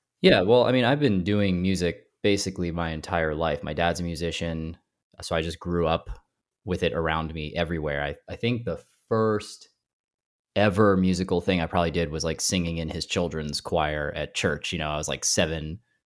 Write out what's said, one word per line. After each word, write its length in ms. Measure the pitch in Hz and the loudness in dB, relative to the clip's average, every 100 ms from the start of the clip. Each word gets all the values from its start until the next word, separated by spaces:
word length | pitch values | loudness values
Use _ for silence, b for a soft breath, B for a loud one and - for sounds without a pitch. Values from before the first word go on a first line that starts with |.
| _ _ | _ _
Yeah, 180 | - 117 | 4 6
well, 240 | 92 120 | 6 6
I 80 | 120 | 6
mean, 120 | 127 120 | 4 4
I've 120 | 147 | 4
been 220 | 143 95 | 2 2
doing 380 | 87 104 101 90 | 2 2 2 2
music 460 | 92 92 87 - - _ | 2 2 0 -2 -12 _
basically 480 | 104 101 98 92 87 | 0 2 0 -4 -4
my 180 | 85 82 | -2 -4
entire 440 | 80 - 85 80 | -6 -4 -2 0
life. 280 | 76 80 73 | 0 -2 -2
My 120 | 76 | -4
dad's 260 | 78 85 85 | -2 0 0
a 40 | |
musician, 720 | 85 80 85 - 82 80 80 85 _ _ _ - | -4 -4 -4 -4 -4 -4 -6 -10 _ _ _ -16
so 140 | - 82 | -4 -2
I 60 | |
just 160 | 82 82 | -2 -6
grew 260 | 87 87 82 | -4 0 2
up 240 | 80 - - _ _ _ _ | 0 -4 -14 _ _ _ _
with 180 | - 90 | -6 -2
it 80 | 90 | -2
around 380 | 82 80 80 80 | 0 0 -2 -2
me 180 | 80 76 - | -6 -6 -4
everywhere. 460 | 80 82 76 71 | -2 -2 -4 -4
I, 140 | 71 73 - | -4 -8 -12
I 80 | - | -6
think 280 | 117 120 | -2 -2
the 160 | 117 - - _ _ | -4 -8 -12 _ _
first 600 | 113 110 104 - - - _ _ _ _ _ _ _ _ 95 | 0 0 0 -6 -16 -20 _ _ _ _ _ _ _ _ 2
ever 400 | 104 95 104 95 | 4 6 6 6
musical 440 | 92 90 92 90 | 4 2 0 0
thing 200 | - 90 | 2 2
I 60 | 82 | 2
probably 240 | 90 85 | 0 0
did 200 | 85 82 | 0 -2
was, 140 | 78 | -2
like, 160 | 80 78 | -4 -2
singing 380 | - 95 85 82 | 0 0 0 -4
in 100 | 78 | -4
his 180 | 80 - | -6 -4
children's 540 | 90 87 78 76 73 | -2 -2 -2 -6 -6
choir 520 | - 87 76 76 73 78 | -2 0 0 -2 -4 -4
at 180 | 73 | -6
church. 380 | - 95 73 - | -2 -2 -2 -4
You 60 | 85 | -4
know, 120 | 76 | -4
I 60 | 76 | -4
was, 120 | 73 | -4
like, 160 | 69 | -4
seven, 540 | - - 82 80 76 85 _ _ | -2 0 0 -2 -6 -8 _ _